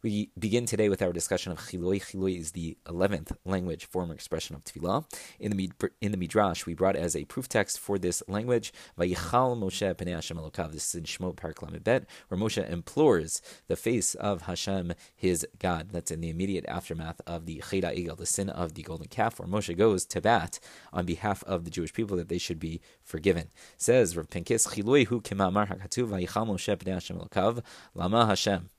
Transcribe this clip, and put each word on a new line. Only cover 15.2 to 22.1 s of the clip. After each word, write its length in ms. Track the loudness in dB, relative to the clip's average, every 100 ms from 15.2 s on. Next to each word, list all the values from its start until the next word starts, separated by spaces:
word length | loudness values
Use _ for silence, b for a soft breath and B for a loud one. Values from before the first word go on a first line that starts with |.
| 0 2 -2 -4
God. 320 | -2 -2 -4
That's 180 | -6 -6
in 100 | -4
the 100 | -4
immediate 360 | -2 0 -2 -2
aftermath 540 | -6 -4 -6 -6 -10 -8
of 180 | -8 -6
the 180 | -10 -2
Chet 140 | 0
HaEgel, 340 | 0 -2 -4 -6
the 80 | -4
sin 240 | -2 -2
of 240 | -2 -4
the 80 | -4
golden 260 | -10 -10 -10
calf, 320 | 0 0 0
where 80 | -4
Moshe 300 | -4 -2 4
goes 260 | 6 6 0
to 120 | 0
bat 400 | 4 4 2 -10 B B B
on 140 | -4 -2
behalf 380 | -2 -2 -2
of 200 | -2 -4
the 80 | -2
Jewish 220 | -6 -6
people 240 | -4 -2